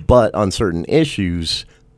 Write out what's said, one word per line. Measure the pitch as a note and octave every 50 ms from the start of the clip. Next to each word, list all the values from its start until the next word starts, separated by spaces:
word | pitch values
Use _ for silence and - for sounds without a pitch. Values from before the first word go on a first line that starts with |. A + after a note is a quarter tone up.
| D3+
But | - B2 B2 A2 - -
on | F#2+ G#2 F#2+
certain | - - A#2 F#2 E2 E2+ D#2+
issues, | - - D#3+ D#3+ C#3+ - - G2 F2 E2+ E2+ E2 - - - - - _ _ _ _ _